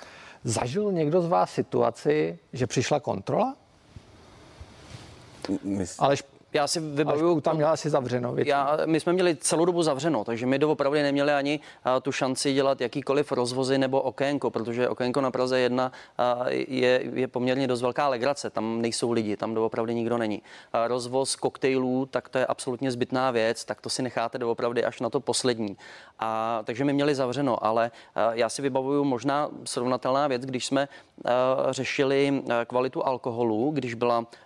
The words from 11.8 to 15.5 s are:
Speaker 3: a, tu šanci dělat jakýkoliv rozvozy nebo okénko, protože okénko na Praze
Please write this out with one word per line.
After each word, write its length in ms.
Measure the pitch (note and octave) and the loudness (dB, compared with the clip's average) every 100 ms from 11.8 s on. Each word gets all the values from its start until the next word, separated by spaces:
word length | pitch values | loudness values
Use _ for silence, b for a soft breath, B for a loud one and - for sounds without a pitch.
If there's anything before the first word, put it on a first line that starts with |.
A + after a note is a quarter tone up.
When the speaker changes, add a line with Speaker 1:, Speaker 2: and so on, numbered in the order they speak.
Speaker 3:
a, 160 | B2 B2+ | 0 2
tu 120 | C3+ | 0
šanci 420 | C3 C3+ C3 C#3+ | -2 -2 0 0
dělat 280 | C3+ C#3 C3+ | 2 2 2
jakýkoliv 500 | A#2+ C#3+ C3 C#3 D3 | -2 -2 0 0 2
rozvozy 460 | B2+ B2 B2+ C3 C3+ | 0 0 0 2 2
nebo 240 | C3 C3+ | 4 2
okénko, 500 | C3+ - C3+ C#3+ B2 | 0 0 -2 0 -2
protože 380 | A2+ A2 A#2 B2 | -2 -2 0 0
okénko 320 | - B2 C3 | 0 0 0
na 100 | C3+ | 0
Praze 280 | B2 B2+ | 0 0